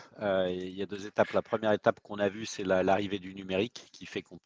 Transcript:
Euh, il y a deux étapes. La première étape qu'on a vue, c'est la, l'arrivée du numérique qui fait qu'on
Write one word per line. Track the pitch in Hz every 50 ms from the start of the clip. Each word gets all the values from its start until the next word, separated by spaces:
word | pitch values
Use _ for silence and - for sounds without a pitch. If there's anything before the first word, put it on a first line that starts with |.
| - - - -
Euh, | 110 101 95 95 92 90
il | 90 90 92 92 92
y | 95 98
a |
deux | 90 104 101 95
étapes. | 104 - - 107 - -
La | - -
première | - - 110 110 110 107
étape | 98 - 117 110 - _
qu'on | - 107 101
a | 101 101
vue, | 95 110 110
c'est | 104 - - 104
la, | 92 95 92 92
l'arrivée | 95 98 98 104 98 98 98
du | 90 92 95
numérique | 98 95 92 95 92 104 120 - - - - -
qui | - 95
fait | - - 104
qu'on | 87 _ 90 82 _